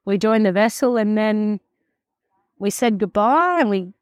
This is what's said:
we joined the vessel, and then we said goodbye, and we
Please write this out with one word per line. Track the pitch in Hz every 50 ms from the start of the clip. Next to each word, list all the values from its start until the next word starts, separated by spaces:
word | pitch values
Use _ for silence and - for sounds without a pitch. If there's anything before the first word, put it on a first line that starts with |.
| _
we | 196 196
joined | 190 190 220 220 220 220
the | 196
vessel, | 180 196 214 233 - - 285 247 247
and | 233 214 208 214
then | 214 214 214 214 214 214 214 208 196 - _ _ _ _ _ _ _ _ _ _ _ _ _ _ _ _ _ _ -
we | 196 208
said | - - 254 240 214 185
goodbye, | 214 180 - 208 208 233 269 320 349 359 359 339
and | 277 214
we | 202 196 180 180 - _